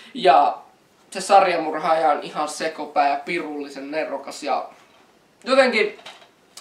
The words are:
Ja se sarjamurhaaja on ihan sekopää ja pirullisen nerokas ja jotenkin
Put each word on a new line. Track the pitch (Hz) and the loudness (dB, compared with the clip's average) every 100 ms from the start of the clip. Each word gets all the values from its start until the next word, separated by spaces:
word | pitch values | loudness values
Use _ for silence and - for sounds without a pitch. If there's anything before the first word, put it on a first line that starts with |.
| - | -16
Ja | - 185 - - - - _ _ _ _ | 0 4 6 4 0 -12 _ _ _ _
se | 190 | -10
sarjamurhaaja | 180 196 190 170 156 156 175 160 156 | 4 4 6 2 -2 -4 0 2 2
on | 147 | 0
ihan | 165 160 151 | -4 -6 -6
sekopää | - 160 156 147 - 139 | -4 -6 -6 -4 0 2
ja | 143 - | 0 -4
pirullisen | 175 151 147 139 139 139 | -6 -6 -8 -10 -12 -8
nerokas | 156 135 135 - - | -6 -6 -8 -10 -10
ja | 143 131 - - _ _ _ _ _ _ | -4 -4 -6 -14 _ _ _ _ _ _
jotenkin | 220 269 254 226 202 - - - - _ _ - | 0 4 4 2 0 -4 -18 -20 -20 _ _ -20